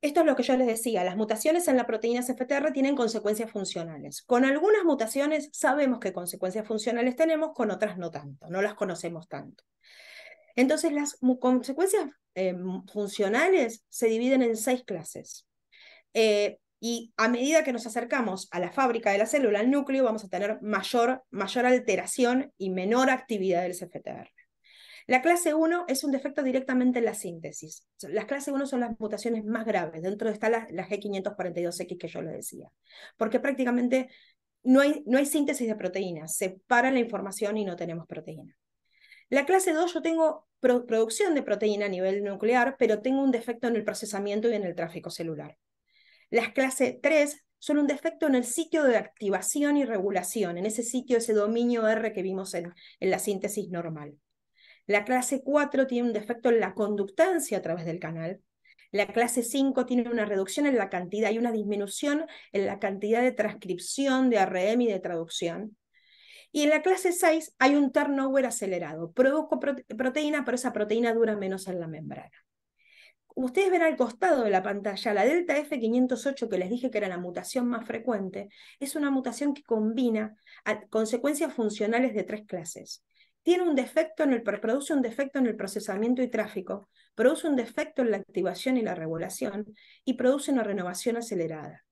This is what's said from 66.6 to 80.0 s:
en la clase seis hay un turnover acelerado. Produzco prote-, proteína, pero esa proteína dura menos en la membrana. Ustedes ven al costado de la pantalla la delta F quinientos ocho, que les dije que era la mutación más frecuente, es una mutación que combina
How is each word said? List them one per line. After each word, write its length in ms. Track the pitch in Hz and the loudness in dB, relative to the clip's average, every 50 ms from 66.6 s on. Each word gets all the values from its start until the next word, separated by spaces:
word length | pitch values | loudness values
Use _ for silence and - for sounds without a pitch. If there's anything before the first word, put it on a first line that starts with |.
| 294 | 4
en 60 | 294 | 4
la 120 | 311 302 302 | 4 4 4
clase 300 | 370 381 370 - 370 349 | 2 2 2 2 0 0
seis 420 | 349 - 339 320 320 311 - _ _ | 4 4 4 4 4 0 -6 _ _
hay 160 | 254 269 285 | 4 6 6
un 160 | 294 285 269 - | 6 4 4 2
turnover 520 | 302 285 277 277 269 269 269 269 269 262 | 0 0 2 0 0 0 2 2 2 2
acelerado. 680 | 247 220 - 208 190 185 175 175 147 156 156 165 165 - | 2 -2 -4 -4 -4 -4 -4 -4 -6 -8 -8 -10 -10 0
Produzco 480 | - 254 269 277 311 302 302 - 254 | 4 4 4 4 2 0 -2 -4 -2
prote-, 240 | - 285 277 - - _ 247 | -2 -4 -4 -4 -8 _ -8
proteína, 480 | 214 254 254 247 294 302 294 302 294 262 | -4 -4 -2 -2 0 -2 0 -2 -2 -2
pero 120 | - 233 | -2 -4
esa 160 | 247 - 247 220 | -2 -2 -4 -2
proteína 420 | 220 214 208 214 226 233 233 226 | -2 -2 0 0 2 2 2 4
dura 220 | 226 233 220 214 | 4 2 2 2
menos 320 | 208 196 190 190 190 185 196 | -2 -2 -4 -4 -6 -6 -8
en 100 | 180 180 | -8 -6
la 80 | 165 | -6
membrana. 460 | 160 156 151 156 143 139 143 - - _ _ _ _ _ _ _ _ _ _ _ _ _ - - - _ _ _ _ - | -8 -8 -10 -10 -12 -12 -12 -14 -18 _ _ _ _ _ _ _ _ _ _ _ _ _ -20 -20 -20 _ _ _ _ -8
Ustedes 340 | - 262 254 247 381 392 381 | -6 -6 -2 0 2 2 4
ven 120 | 359 349 339 | 4 4 4
al 140 | 320 302 | 2 2
costado 460 | - 254 226 - - - 370 320 269 233 | 2 -2 -2 -2 0 2 2 4 4 4
de 80 | 208 | 4
la 140 | 196 185 190 | 2 2 2
pantalla 500 | 202 202 202 196 208 196 190 - 240 208 | 0 -4 -4 -4 -6 -6 -4 -2 0 2
la 100 | 202 202 | 4 4
delta 320 | 247 302 359 349 349 285 285 | 4 4 2 2 2 0 0
F 200 | 302 294 311 269 | 0 -2 -4 -2
quinientos 480 | 226 220 226 247 254 254 254 233 - | 0 0 2 2 2 2 0 -2 -2
ocho, 220 | 277 269 269 254 233 | -4 -2 -2 -4 -4
que 100 | 202 185 | -2 -2
les 100 | 180 185 | -2 -2
dije 220 | 226 247 247 254 | -4 -4 -4 -2
que 80 | 226 214 | -2 -2
era 100 | 202 190 | -2 -2
la 100 | 180 175 | -4 -6
mutación 500 | 180 175 175 175 180 - - 262 247 240 | -8 -8 -8 -10 -10 -4 -4 -2 0 0
más 180 | 240 226 226 | -2 -4 -6
frecuente, 640 | - 226 226 226 247 240 202 196 185 185 196 202 202 _ - - - - _ | -6 -8 -6 -4 -2 -2 -2 -2 -6 -6 -10 -12 -12 _ -20 -20 -20 -12 _
es 160 | 285 269 - | -8 -6 -4
una 160 | 320 294 285 269 | -2 0 0 0
mutación 420 | 269 254 254 226 - 285 285 277 | 0 -2 -2 -6 -2 -2 -2 -2
que 80 | - - | -4 -4
combina 720 | _ 226 220 214 214 226 233 | _ 0 0 0 0 0 2